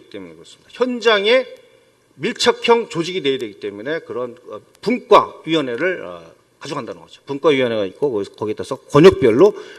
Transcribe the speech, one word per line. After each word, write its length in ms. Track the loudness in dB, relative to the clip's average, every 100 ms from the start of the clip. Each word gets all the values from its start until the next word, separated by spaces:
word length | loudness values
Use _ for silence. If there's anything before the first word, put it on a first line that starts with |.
| -16
때문에 240 | -18 -18
그렇습니다. 360 | -20 -20 -20 _
현장에 760 | -6 -4 0 2 2 2 2 0 -12 _ _ _ _ _
밀착형 760 | _ -8 0 0 0 2 2 0
조직이 320 | -6 -6 -4
돼야 160 | -2 -2
되기 200 | -6 -10
때문에 420 | -12 -10 -10 -10
그런, 360 | -10 -10 -10 -12 -18
어, 120 | -18 -18 _
분과위원회를, 1200 | -4 -4 4 4 4 -8 -4 -2 -2 -4 -4 -6
어, 260 | -10 -16 -20 _ _ _
가져간다는 400 | -12 -10 -10 -16
거죠. 220 | -20 -20 -12
분과위원회가 600 | -2 2 2 0 -2 -6
있고 260 | -4 -4
거기서, 200 | -2 -6
거기에 220 | -8 -8
따라서 220 | -6 -8 -10
권역별로 760 | 2 6 6 6 2 4 4 2 -14